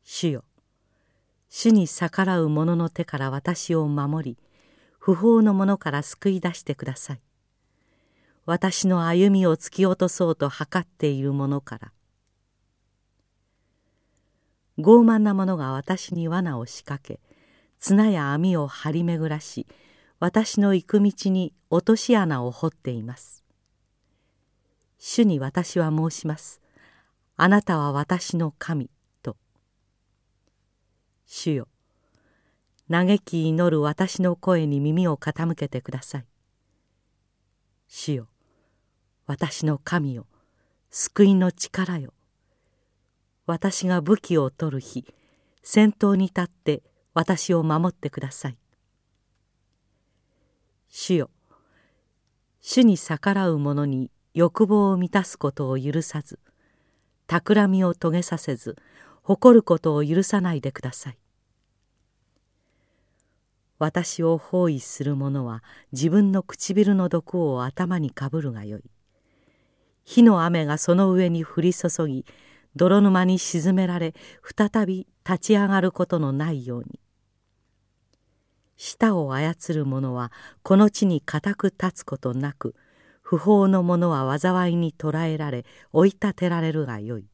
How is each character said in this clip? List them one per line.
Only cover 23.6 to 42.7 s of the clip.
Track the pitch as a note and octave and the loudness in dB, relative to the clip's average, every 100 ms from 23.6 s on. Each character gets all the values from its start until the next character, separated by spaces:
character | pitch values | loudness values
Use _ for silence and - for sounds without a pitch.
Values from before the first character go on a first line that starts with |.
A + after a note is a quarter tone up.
| _ _ _ _ _ _ _ _ _ _ _ _ _ _ | _ _ _ _ _ _ _ _ _ _ _ _ _ _
主 | - - | -4 2
に | A3 D3+ | 2 2
私 | C3+ F3+ F3 F3+ | -2 -4 -2 -2
は | D#3+ | 0
申 | D#3 D#3+ | 0 -2
し | - D#3+ | -6 -10
ま | D3+ | -10
す。 | - - _ _ _ _ _ _ _ - | -12 -20 _ _ _ _ _ _ _ 0
「あ | F3 | 4
な | G#3 | 4
た | - D#3+ | 2 -2
は | C#3+ | -2
私 | C#3 D3 F3+ - E3+ | -2 -2 -4 -4 -4
の | D#3+ _ | -6 _
神」 | - D#3 B2 _ _ _ | -6 -6 -6 _ _ _
と。 | - G#2+ _ _ _ _ _ _ _ _ _ _ _ _ _ _ _ _ _ _ _ | -16 -16 _ _ _ _ _ _ _ _ _ _ _ _ _ _ _ _ _ _ _
主 | - - | -8 -4
よ、 | C#3+ A2+ _ _ _ _ _ _ _ _ _ _ _ - | -4 -8 _ _ _ _ _ _ _ _ _ _ _ -4
嘆 | E3+ F3+ G3+ | 0 2 0
き | - E3+ D#3+ | 0 -2 0
祈 | D#3+ F3 | 0 2
る | D#3 | 2
私 | D3 D3 F#3+ - | 0 -2 -4 0
の | F3+ | -2
声 | F3 - F3 D#3 | -2 0 0 0
に | C#3+ | 0
耳 | D3 D#3+ F3 | 0 0 0
を | D3 | -2
傾 | - D3+ E3 | -6 -4 -6
け | - C#3+ | -4 -6
て | B2+ | -8
く | - | -10
だ | C3+ | -12
さ | - C#3+ | -10 -14
い。 | A#2+ _ _ _ _ _ _ _ _ _ _ _ _ _ _ _ _ | -14 _ _ _ _ _ _ _ _ _ _ _ _ _ _ _ _
主 | - - | -14 -8
よ、 | C3+ A2+ _ _ _ _ _ _ _ _ _ - | -8 -10 _ _ _ _ _ _ _ _ _ -12
私 | C#3 D#3 - | -6 -6 -4
の | D#3 D3 | -4 -4
神 | - F3 C#3+ | -4 -4 -4
よ、 | A#2+ - _ _ _ _ _ _ | -8 -16 _ _ _ _ _ _
救 | - - - | -6 -4 4
い | G3 | 6
の | F#3+ F3+ | 6 2
力 | - - - F3+ E3+ | -2 -10 -6 -6 -6
よ。 | C3 _ _ _ _ _ _ | -10 _ _ _ _ _ _